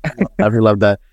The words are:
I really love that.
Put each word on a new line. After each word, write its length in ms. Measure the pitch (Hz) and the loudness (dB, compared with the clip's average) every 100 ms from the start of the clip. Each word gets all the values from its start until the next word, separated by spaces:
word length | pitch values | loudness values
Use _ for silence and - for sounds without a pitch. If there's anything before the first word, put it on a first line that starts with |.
I 420 | - - - - 104 | -10 -6 -8 -2 -2
really 140 | 113 | 2
love 200 | 110 101 | 2 2
that. 200 | 104 101 _ | 0 0 _